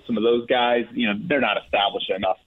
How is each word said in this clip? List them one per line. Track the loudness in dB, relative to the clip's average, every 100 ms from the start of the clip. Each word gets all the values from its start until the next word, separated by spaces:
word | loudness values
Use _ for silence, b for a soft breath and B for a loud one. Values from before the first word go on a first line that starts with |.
| -4
some | 0
of |
those | 2 2 2
guys, | 2 2 0 -2
you | -2 -2
know, | -2 -2
they're | 0
not | 0 -2
established | -2 0 0 -2 -4
enough | -2 -2 -2